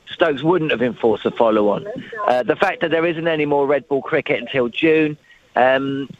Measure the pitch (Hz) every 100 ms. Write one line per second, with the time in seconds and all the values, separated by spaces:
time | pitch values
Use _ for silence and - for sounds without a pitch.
0 | - - 170 135 156 180 156 117 123 -
1 | 120 104 110 - 117 110 104 95 202 -
2 | - - - 127 123 147 196 151 165 165
3 | 170 165 165 156 147 143 139 143 - 139
4 | - 151 - 139 120 139 120 - 160 156
5 | 151 151 _ _ _ - 127 135 139 139
6 | 139